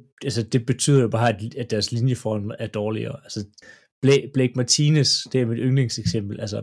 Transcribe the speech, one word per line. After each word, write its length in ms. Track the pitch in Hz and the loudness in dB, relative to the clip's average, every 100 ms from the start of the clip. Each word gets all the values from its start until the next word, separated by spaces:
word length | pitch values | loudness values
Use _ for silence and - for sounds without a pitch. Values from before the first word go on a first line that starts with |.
| _ - | _ -10
altså, 200 | 143 113 | -6 -4
det 220 | 107 135 117 | 0 0 0
betyder 360 | 113 - 139 | -2 4 4
jo 60 | 117 | 4
bare, 220 | 113 117 | 2 2
at, 260 | 104 117 123 | 0 -6 -8
at 140 | 117 | -4
deres 200 | 107 - | -2 -2
linjeform 600 | 117 127 120 110 107 104 - | 0 0 0 -2 -4 -4 -8
er 80 | 110 | -6
dårligere. 520 | 107 104 110 113 - | -4 -4 -4 -6 -10
Altså, 220 | - 107 98 _ - - _ _ 131 | -10 -10 -10 _ -20 -20 _ _ 4
Bla-, 260 | 139 143 | 4 4
Blake 200 | 135 127 127 | 0 0 0
Martinez, 680 | 123 - 151 156 123 107 - | 0 2 4 4 4 0 -2
det 100 | 131 | -2
er 40 | 117 | 0
mit 140 | 117 | 0
yndlingseksempel. 800 | 131 135 120 - 104 110 101 - | 2 2 0 -2 -2 -2 -4 -8
Altså, 200 | 107 104 | -6 -8